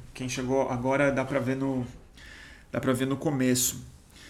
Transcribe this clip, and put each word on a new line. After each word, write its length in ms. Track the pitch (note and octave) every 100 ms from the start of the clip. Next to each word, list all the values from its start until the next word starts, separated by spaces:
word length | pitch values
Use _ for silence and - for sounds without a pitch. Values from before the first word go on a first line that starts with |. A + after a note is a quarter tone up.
| -
Quem 160 | - B2+
chegou 400 | C3 B2+ C3+ C3
agora 420 | B2 C3 C#3 C#3+
dá 140 | C3 B2+
pra 140 | C#3
ver 160 | B2 C3+
no, 300 | C3+ C3 B2 - - - - - - - -
dá 80 | C3
pra 140 | C3
ver 120 | B2 C3
no 120 | C3+
começo, 680 | D#3+ C#3 B2+ B2 - - - - - - -